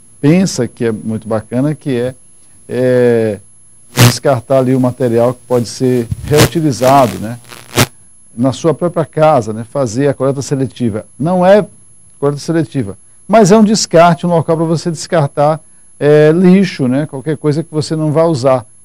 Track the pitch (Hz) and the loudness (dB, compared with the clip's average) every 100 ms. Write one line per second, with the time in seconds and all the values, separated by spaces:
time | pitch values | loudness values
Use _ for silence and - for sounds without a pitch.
0 | _ _ 143 175 185 - 117 - 117 107 | _ _ 0 2 0 -2 -6 -4 -4 -4
1 | 107 110 104 110 107 123 143 151 147 120 | -6 -8 -4 -6 -4 -4 -4 -4 -6 -4
2 | 123 127 _ _ _ _ - 120 127 123 | -4 -8 _ _ _ _ -10 -2 0 2
3 | 123 117 110 98 - _ _ _ _ - | 2 2 0 -4 -12 _ _ _ _ 2
4 | 120 - 147 127 - 135 131 131 127 120 | 2 2 -2 -2 0 0 2 0 0 -2
5 | 127 117 120 123 - 123 117 - 127 127 | -2 2 0 -2 -4 -2 -2 -4 -2 0
6 | 117 - - 147 151 170 156 104 127 139 | -2 -6 -2 0 0 0 -4 0 2 4
7 | 123 95 104 120 - - - - - - | 2 -2 -10 -12 -18 -20 -10 -4 -4 -6
8 | _ _ _ 113 131 123 170 147 175 175 | _ _ _ -4 -4 -2 -2 -2 -2 -4
9 | 156 - 156 147 107 107 113 143 127 113 | -4 0 2 2 -2 -8 -8 -6 -4 -2
10 | 143 135 131 135 131 139 127 - 120 104 | -2 -2 -2 -4 -4 -4 -4 -4 -4 -6
11 | - - 160 185 180 208 - - _ - | -10 -6 -2 0 4 4 2 -8 _ -20
12 | _ - 143 143 - 165 156 139 101 92 | _ -6 -4 -4 -4 -2 -2 -4 -8 -10
13 | _ _ - 214 190 220 208 226 - 165 | _ _ -2 2 4 4 4 0 0 4
14 | 175 160 175 170 - 160 165 165 180 156 | 4 2 0 -2 0 -2 -2 -2 -4 -8
15 | - 170 143 - 147 156 _ _ _ - | -4 -2 -2 0 0 0 _ _ _ -4
16 | 143 151 151 165 185 185 190 - 127 131 | 2 4 4 4 4 4 2 -2 -2 -2
17 | 156 135 135 147 151 147 160 156 - 160 | -4 -8 -8 -4 -2 -2 -4 -6 -4 -4
18 | 156 147 165 147 135 127 117 _ | -2 0 0 0 0 0 -2 _